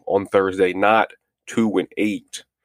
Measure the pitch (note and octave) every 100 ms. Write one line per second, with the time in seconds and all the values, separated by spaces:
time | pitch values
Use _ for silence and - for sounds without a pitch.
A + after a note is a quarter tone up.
0 | - G2 G2 G2+ F#2+ F#2+ F#2 F#2 G2+ A2
1 | - - _ _ - - A2+ F#2+ F#2 -
2 | G#2+ F#2 - - - _